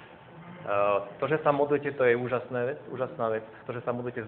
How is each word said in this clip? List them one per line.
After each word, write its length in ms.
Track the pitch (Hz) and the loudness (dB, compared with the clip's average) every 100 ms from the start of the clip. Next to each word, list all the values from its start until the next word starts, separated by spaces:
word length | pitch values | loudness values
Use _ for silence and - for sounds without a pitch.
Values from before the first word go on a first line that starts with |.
| - - - - - - | -20 -20 -20 -20 -16 -10
Eh, 380 | - 101 101 101 - - | -2 2 4 2 -2 -4
to, 80 | 135 | -2
že 160 | 151 | 2
sa 80 | 156 | 4
modlíte, 480 | 143 143 143 139 135 | 4 4 2 0 4
to 80 | 123 | 4
je 80 | |
úžasné 460 | 120 123 120 - 123 123 151 | 4 2 -2 -2 -2 -2 -4
vec, 40 | - | -8
úžasná 320 | 123 127 - 113 | -6 -6 -2 -2
vec. 120 | 110 - - - | -2 -6 -12 -10
To, 80 | |
že 80 | 120 | -6
sa 140 | 127 123 | -4 -4
modlíte 260 | 123 123 | -4 -6